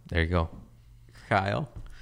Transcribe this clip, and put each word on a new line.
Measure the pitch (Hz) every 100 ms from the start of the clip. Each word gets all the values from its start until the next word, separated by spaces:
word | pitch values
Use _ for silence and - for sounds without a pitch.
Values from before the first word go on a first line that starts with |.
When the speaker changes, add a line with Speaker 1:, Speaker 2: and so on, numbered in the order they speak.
| -
Speaker 1:
There | 87
you | 82
go. | 87 82 - - - - - - - -
Speaker 2:
Kyle. | 190 98 113 147 - - -